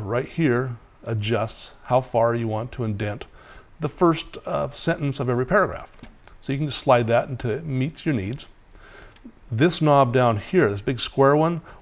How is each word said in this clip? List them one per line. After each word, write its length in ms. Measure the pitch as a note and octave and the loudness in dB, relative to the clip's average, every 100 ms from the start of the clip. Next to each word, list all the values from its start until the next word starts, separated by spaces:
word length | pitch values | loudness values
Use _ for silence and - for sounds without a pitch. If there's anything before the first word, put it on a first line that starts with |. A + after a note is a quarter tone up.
right 260 | G2+ A#2 C3+ | -4 -4 -4
here 520 | - D#3 A#2+ C3 A#2+ - _ | 0 2 2 -2 -8 -16 _
adjusts 680 | - A2 G#2 A2+ A2 - - - | -8 -6 -2 -2 -2 -8 -16 -14
how 160 | - B2+ | -2 0
far 340 | B2+ A#2 A#2 | 0 0 2
you 140 | A#2 A2+ | 0 -2
want 240 | G#2+ B2 | -4 -6
to 100 | - | -6
indent 420 | A2+ G#2 G#2 G2+ - - - - - - | -6 -4 -6 -8 -14 -20 -20 -20 -20 -10
the 100 | D3+ | -8
first, 500 | - E3+ D#3 - - - | 2 2 2 -4 -12 -6
uh, 240 | D#3+ C#3 | -4 -4
sentence 500 | - - E3+ C#3+ C3 | -4 -4 -2 -4 -4
of 80 | B2 | -2
every 180 | B2 B2+ | -2 2
paragraph. 460 | G3+ D3+ F2 - - - - - - | 2 0 -4 -14 -20 -20 -20 -20 -12
So 120 | - | -6
you 60 | C#3 | -4
can 80 | D3+ | -4
just 140 | - | -2
slide 260 | - B2 A#2 | 2 4 4
that 220 | A#2 D3+ | 0 0
until 220 | B2+ B2 | -6 -4
it 140 | B2 | -6
meets 420 | E3 C3 C3+ - D#3+ | -4 -4 -4 -4 -2
your 100 | B2+ | -2
needs. 320 | F#2+ - - - _ - - - - - - - - | -4 -8 -12 -20 _ -20 -20 -20 -20 -20 -20 -20 -8
This 320 | A2 E3 - | 2 2 4
knob 320 | D3+ C#3 B2+ | 4 6 6
down 260 | B2+ A#2+ G#2+ | 4 4 2
here, 300 | - F#3 A#2+ | 0 2 2
this 140 | G2+ | 0
big 160 | - B2 | -4 -4
square 380 | - - C3+ D3 | -4 2 4 6
one, 240 | D#3+ E3+ - - | 2 -2 -8 -14